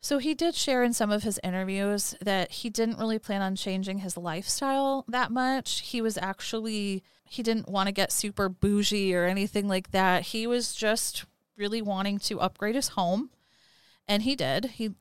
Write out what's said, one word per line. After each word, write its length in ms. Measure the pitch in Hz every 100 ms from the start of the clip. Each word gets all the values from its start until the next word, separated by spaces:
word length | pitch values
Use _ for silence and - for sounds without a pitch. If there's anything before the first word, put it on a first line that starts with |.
So 160 | - 285
he 160 | 269
did 200 | 294 339 330
share 280 | - 254
in 80 | 247
some 180 | 233 208
of 120 | 208
his 160 | 208 190
interviews 680 | 185 185 190 196 202 208 - -
that 300 | 202 190 180
he 180 | - 240
didn't 280 | 214 226 233
really 200 | 220 220
plan 220 | - 196
on 140 | 190 190
changing 440 | 202 190 190 196
his 180 | 190 175
lifestyle 880 | 175 160 190 - 277 269 277 269 247
that 240 | 247 220
much. 480 | 240 254 269 - -
He 200 | - 240
was 160 | 226 208
actually, 880 | 190 196 - 226 220 214 202 190 - _ _
he 160 | -
didn't 260 | 226 220 -
wanna 220 | 190 190
get 200 | 196 196
super 380 | - 214 - 190
bougie 640 | 180 202 202 202 208 190
or 120 | 180 175
anything 420 | 196 202 208 202
like 240 | 190 -
that. 320 | 190 190 180 -
He 180 | 220 226
was 260 | 240 226 -
just 500 | 220 220 - - - _ _ -
really 260 | 208 226
wanting 360 | 202 190 202 202
to 200 | - 208
upgrade 340 | 185 - 208 254
his 140 | 262
home. 400 | - 175 196 302 _ _ _ _ _ _ _ -
And 160 | 208
he 120 | 226 277
did. 300 | 135 139 247
He, 240 | - 220 -